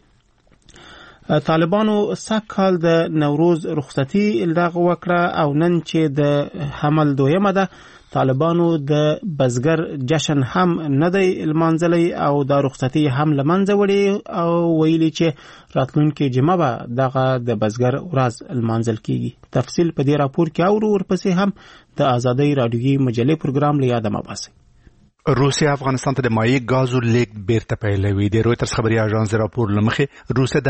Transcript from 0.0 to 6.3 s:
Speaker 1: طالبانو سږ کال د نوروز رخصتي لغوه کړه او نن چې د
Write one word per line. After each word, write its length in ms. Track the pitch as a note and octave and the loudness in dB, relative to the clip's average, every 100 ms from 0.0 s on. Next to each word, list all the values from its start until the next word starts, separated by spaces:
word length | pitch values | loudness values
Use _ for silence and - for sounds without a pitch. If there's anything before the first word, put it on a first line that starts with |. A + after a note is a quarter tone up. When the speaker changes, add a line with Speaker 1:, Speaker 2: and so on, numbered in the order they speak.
| _ _ _ _ _ _ _ - - - - - - D3+ - | _ _ _ _ _ _ _ -20 -20 -20 -20 -14 -2 -2 0
Speaker 1:
طالبانو 500 | D#3+ E3 G3+ G#3+ G#3 G3+ | 0 2 2 0 0 -2
سږ 280 | - - A3 - | -4 -4 -4 -4
کال 200 | - F#3+ F3+ | 0 0 2
د 40 | E3 E3 E3+ D#3 | 2 2 2 0
نوروز 420 | D3 D3 E3+ E3 E3+ D#3 | 0 2 2 2 -2 -6
رخصتي 480 | C3+ - C3+ G3+ G#3 A3 | -4 -4 -2 0 0 0
لغوه 500 | F3+ D#3+ F3 F3 F3 E3+ | 0 0 0 0 0 0
کړه 180 | - F3 F3 - | 0 0 0 0
او 60 | D3+ | 0
نن 200 | C#3+ E3+ E3+ | 2 2 0
چې 200 | D#3+ E3 D#3 C#3 | 0 0 0 0
د 20 | D3 | 0